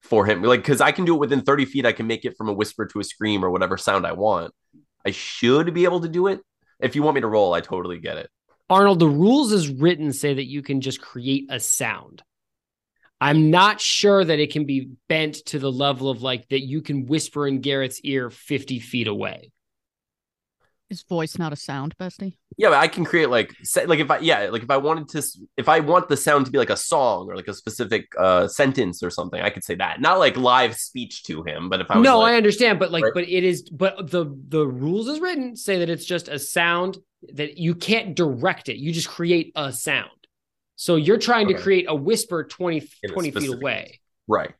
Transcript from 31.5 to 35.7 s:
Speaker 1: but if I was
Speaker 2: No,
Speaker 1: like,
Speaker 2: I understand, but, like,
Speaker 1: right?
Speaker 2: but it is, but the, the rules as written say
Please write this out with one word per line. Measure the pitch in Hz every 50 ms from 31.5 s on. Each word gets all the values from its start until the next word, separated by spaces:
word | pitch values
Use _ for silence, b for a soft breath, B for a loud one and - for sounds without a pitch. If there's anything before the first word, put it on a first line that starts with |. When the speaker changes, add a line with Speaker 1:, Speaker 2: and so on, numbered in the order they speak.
| 76 78 85 90
Speaker 1:
but | 95 92
if | 92 -
I | - 208
was | 233
Speaker 2:
No, | 269 254 226
Speaker 1:
like, | 214 226 240
Speaker 2:
I |
understand, | 233 220 208 202 208 247 233 208 160
but, | 190 175 170
like, | 165 175
Speaker 1:
right? | 180 -
Speaker 2:
but | 180 175
it | 170 175 185 180
is, | 185 175 147 - -
but | 170 131 180 196 196 - 196 143
the, | 175 180 170 143 139 139 135 131
the | 143 156 151
rules | 135 123 127 131 151 175 208 226 240
as | 302 302
written | 339 359 359 302 254 247 240
say | 208 - -